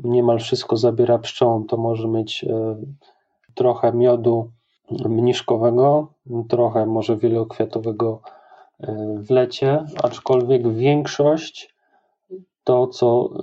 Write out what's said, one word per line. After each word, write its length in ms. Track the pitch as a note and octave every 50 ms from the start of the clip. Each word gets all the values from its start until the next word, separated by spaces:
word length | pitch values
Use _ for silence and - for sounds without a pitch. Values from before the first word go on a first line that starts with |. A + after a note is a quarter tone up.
| B2+
niemal 340 | A#2+ A#2+ B2 A#2+ A#2+ A#2 A2+
wszystko 380 | - - B2+ A#2+ - - A2+
zabiera 420 | A2 A#2+ A#2+ A2+ A2+ A#2+ A#2 A#2+ A2+
pszczołom, 480 | A#2 - - - B2+ A#2 A2+ A2 A2
to 100 | - A#2+
może 320 | A#2 A#2 A#2 A2+ A2 A2+ A2+
mieć, 360 | A2+ A2 G#2+ A2 - - -
e, 320 | - A2+ A2+ A2 A2 A2 A2 B2+ C#3 C#3 C#3 _ _ _ _ _ _ _ _ _ _ _
trochę 380 | - - - A#2 - - A#2+
miodu 580 | A2+ A#2 A#2+ B2 B2 A#2 A#2 A#2+ A#2 A#2 A#2 - - _ _ _ _ _ _ _
mniszkowego, 1200 | A#2 - - A2 A2+ A2+ A#2+ B2 B2 - - - A#2+ A2 A#2 A#2+ A#2 B2 C3+ C#3+ D3 D3+ D3+ - _ _ _ C3 A#2+ A#2 A2 -
trochę 380 | - - - A#2 A2+ A#2 G#2+
może 300 | A2 A2+ A2+ G#2+ - A2+
wielokwiatowego, 1040 | G#2+ B2 A#2 A2+ A2+ A2 A2 - - A2+ A2 - A2+ A2 A#2 G#2+ G#2+ A#2+ A2+ A2 A2 - - - - _ _ - - - _ _ _
e, 360 | - A2 G#2+ G#2+ G#2+ G#2+ G#2+ G#2
w 100 | G#2 G#2+
lecie, 540 | B2+ B2+ B2+ B2 - - C#3 C3+ C#3+ D3+ D#3 D3+ - -
aczkolwiek 720 | A#2+ B2 - - - - C3 B2+ A#2+ A#2+ C3+ B2 A#2 A#2 A2
większość, 1000 | A2 B2 C#3+ D3 D3 C#3 - - - C#3+ D3 D#3 D#3+ D#3+ - - - - _ _ _ _ _ _ _ _ _ _ _ _ _ F#3 F#3+ - _ _ _ _
to 220 | C#3 B2+ B2 B2+
co 440 | B2+ - - A#2+ A#2+ A#2 B2 - - - -